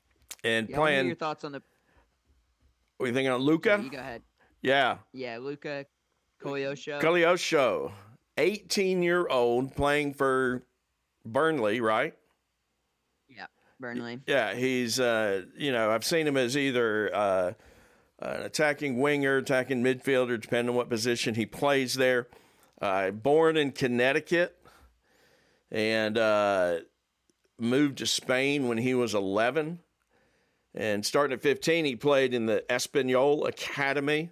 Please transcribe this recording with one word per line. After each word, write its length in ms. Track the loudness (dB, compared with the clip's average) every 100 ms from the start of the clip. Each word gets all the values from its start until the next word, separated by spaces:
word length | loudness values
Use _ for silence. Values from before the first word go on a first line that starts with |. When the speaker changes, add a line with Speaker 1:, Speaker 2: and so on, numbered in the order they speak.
| _ _ -20 -6
Speaker 1:
And 260 | -2 0 -2
Speaker 2:
yeah, 80 | 0
I 20 |
wanna 120 | 2
hear 40 | 2
Speaker 1:
playing 100 | 0
Speaker 2:
your 80 | -2
thoughts 280 | -6 -6
on 80 | -10
the 100 | -12 _ _ _ _ _ _ _ _ _ _ _ _ _ -6
Speaker 1:
What 100 | -2
you 60 |
thinking 180 | 0 0
on 100 | 0
Luka? 260 | 2 2 2
Speaker 2:
Yeah, 120 | 0
you 100 | -2
go 80 | -12
ahead. 240 | -12 -14 _ _ _ _
Speaker 1:
Yeah. 360 | 0 2 2 0 -8
Speaker 2:
Yeah, 260 | -12 -10 -10
Luka 460 | -10 -10 -10 -10 -12 _ _ _ _ _
Kolyosho. 580 | -8 -6 -6 -8 -8 -2
Speaker 1:
Kolyosho, 920 | 2 4 4 2 2 2 2 0 -4 -10 -20 -20 _ -2
eighteen-year-old 1400 | 0 -2 -6 -2 0 2 2 0 0 2 2 2 -2 -2
playing 380 | 0 0 -2
for 500 | -2 0 2 0 -2 -8 _ _ _ _ _ -4
Burnley, 540 | 0 0 2 0 0
right? 320 | 0 0 -2 -6 _ _ _ _ _ _ _ _ _ _ _
Speaker 2:
Yeah, 180 | -18 -18 _ _ -14
Burnley. 420 | -10 -8 -8 -8 -2
Speaker 1:
Yeah, 280 | 0 0
he's, 440 | -2 -2 0 -2 0
uh, 440 | 0 2 0 -2 -6 -6
you 140 | -2
know, 200 | 0 2
I've 140 | 0
seen 220 | 0 0 0
him 100 | 0
as 200 | 0 0
either, 580 | 0 0 0 0 0
uh, 380 | 0 2 2 0 -4 -18 -20 _ _ _ -12
an 220 | -8 -8
attacking 560 | -8 -2 0 0 -2 0
winger, 360 | 0 2 2 0
attacking 460 | 2 0 0 0
midfielder, 580 | 2 0 0 2 2 -2
depending 300 | -2 -2 0
on 60 | -2
what 120 | -2
position 460 | -2 0 -2 -2
he 120 | -2 -4
plays 480 | -2 0 2 0
there. 340 | 2 2 2 -2 -16 _ _ _ -6
Uh, 300 | -2 0 0
born 440 | 0 2 4 4 2
in 140 | -2
Connecticut 840 | 0 -2 2 2 2 0 0 0 -4 -20 -20 -20 _ _ _ _ _ _ _ -10
and, 460 | -4 0 0 0 2
uh, 640 | 2 4 4 2 2 0 -6 _ _ _ _ _ _ -6
moved 380 | 0 2 0 -2
to 80 | -4
Spain 600 | -4 -2 0 0 0 -2
when 100 | -2
he 160 | 0
was 200 | 0 0
eleven. 640 | -2 -2 0 0 0 -4 -10 _ _ _ _ _ _ _ _ _
And 300 | -6 -4 -2
starting 280 | -2 0 0
at 80 | 0
fifteen, 420 | 0 0 0 0
he 100 | 0 -2
played 360 | 2 2 2
in 120 | 0 0
the 180 | -2 0
Espanyol 800 | -4 -2 -2 2 2 4 2 -2
Academy. 800 | -6 -8 -4 -2 -2 0 -2 -4